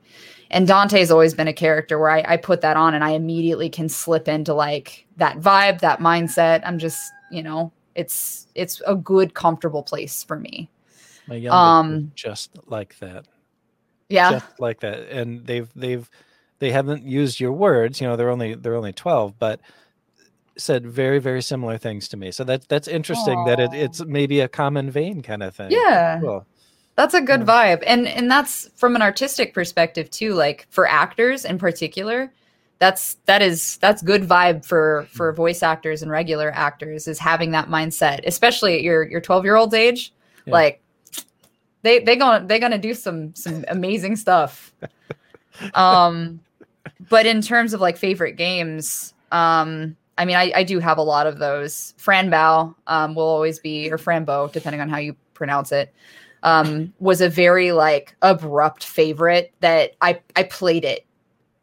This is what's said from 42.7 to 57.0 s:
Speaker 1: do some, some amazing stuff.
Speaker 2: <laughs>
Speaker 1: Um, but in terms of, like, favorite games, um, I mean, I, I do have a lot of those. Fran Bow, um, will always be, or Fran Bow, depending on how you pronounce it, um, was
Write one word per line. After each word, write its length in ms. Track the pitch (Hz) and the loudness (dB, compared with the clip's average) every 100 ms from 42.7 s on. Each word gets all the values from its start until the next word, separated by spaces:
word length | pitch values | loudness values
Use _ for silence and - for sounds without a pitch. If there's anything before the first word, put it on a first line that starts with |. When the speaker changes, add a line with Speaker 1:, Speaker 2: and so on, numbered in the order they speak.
| 214 | -2
Speaker 1:
do 160 | 220 | -4
some, 400 | 226 196 165 156 - | -6 -8 -8 -10 -12
some 280 | 180 160 - | -10 -10 -6
amazing 460 | 185 185 214 190 214 | -6 -4 -4 -4 -4
stuff. 560 | 196 180 143 - - _ | 2 2 2 -6 -20 _
Speaker 2:
<laughs> 20 | - _ - - _ _ _ - 196 | -20 _ -16 -16 _ _ _ -16 -6
Speaker 1:
Um, 640 | 185 185 185 175 170 165 165 _ _ _ _ - _ 180 | 2 4 6 4 2 -8 -10 _ _ _ _ -20 _ 2
but 160 | 220 226 | 4 4
in 160 | 220 | 2
terms 320 | 220 240 233 | 0 0 0
of, 80 | 214 | 0
like, 160 | 180 170 | 0 0
favorite 400 | 190 185 156 - | -4 -2 -4 -4
games, 760 | 175 180 165 156 151 - - _ - | -4 -4 -6 -8 -10 -10 -12 _ -4
um, 640 | 170 165 165 156 160 160 156 _ - | 0 2 2 0 -4 -10 -12 _ -6
I 80 | 175 | 0
mean, 100 | 180 | 2
I, 160 | 180 - | 2 0
I 80 | |
do 160 | 185 185 | 0 -2
have 180 | 170 156 | -2 0
a 40 | |
lot 240 | 156 147 151 | 0 0 0
of 100 | 147 | -2
those. 540 | 147 143 147 - - _ | -4 -4 -6 -10 -16 _
Fran 320 | - 190 190 | 0 2 2
Bow, 460 | 160 160 160 165 - - | 4 4 4 0 -8 -4
um, 280 | 160 156 160 | -2 -2 -2
will 80 | 160 | 0
always 320 | 156 160 156 | 0 0 -4
be, 320 | 156 151 151 | -10 -8 -6
or 60 | 160 | -6
Fran 260 | 175 165 151 | -2 -2 -2
Bow, 220 | 143 147 | -2 -2
depending 340 | 160 156 147 | -6 -8 -8
on 80 | 147 | -6
how 80 | 147 | -6
you 180 | 147 143 _ | -8 -12 _
pronounce 380 | - 139 143 143 | -10 -4 -4 -2
it, 220 | 143 139 _ _ - _ - | -4 -4 _ _ -20 _ -4
um, 500 | 165 160 156 151 170 | 2 4 2 -2 -8
was 200 | - | -4